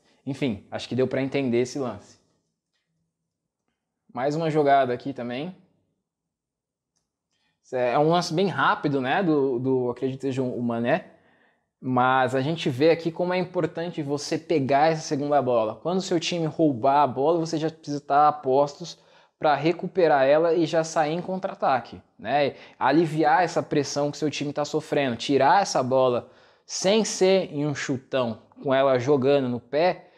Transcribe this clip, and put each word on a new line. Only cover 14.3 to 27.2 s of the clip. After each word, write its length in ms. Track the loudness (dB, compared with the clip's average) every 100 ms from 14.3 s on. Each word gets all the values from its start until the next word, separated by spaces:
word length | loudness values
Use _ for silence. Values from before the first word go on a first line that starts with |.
| -6
pegar 560 | 0 0 2 4 4
essa 80 | 2
segunda 400 | -4 -4 0 0
bola. 360 | 2 0 0 -4
Quando 220 | -4 -4
o 40 |
seu 180 | -2 -2
time 240 | -2 -2
roubar 580 | -4 0 0 2 2 4
a 40 | 2
bola, 340 | 2 0 0
você 160 | 0 -2
já 140 | -4
precisa 260 | -6 -10 -10
estar 320 | 0 4 4
a 40 |
postos 680 | 2 0 2 2 -4 -16 -16 _ _ _ _
pra 200 | 0 2
recuperar 680 | 0 -2 -4 0 2 4
ela 300 | 4 4 4
e 120 | 2 2
já 180 | 0
sair 300 | 0 0 -2
em 60 | -2
contra-ataque, 800 | -6 -6 -8 -4 0 0 -4 -16 -20 _
né? 380 | -2 0 0 -2 -16 -2
Aliviar 640 | 2 4 2 2 2 2
essa 180 | 2 -2
pressão 520 | -2 -2 -2 -2 -4
que 40 | -2
seu 140 | -6
time 220 | -4 -6
tá 120 | -6
sofrendo, 520 | -4 -6 -2 -2 -2 -4
tirar 460 | 0 2 4 4
essa 200 | 2 -2
bola 480 | 0 2 2 0 -4 _ _ _
sem 400 | _ -4 0 2
ser 480 | 0 2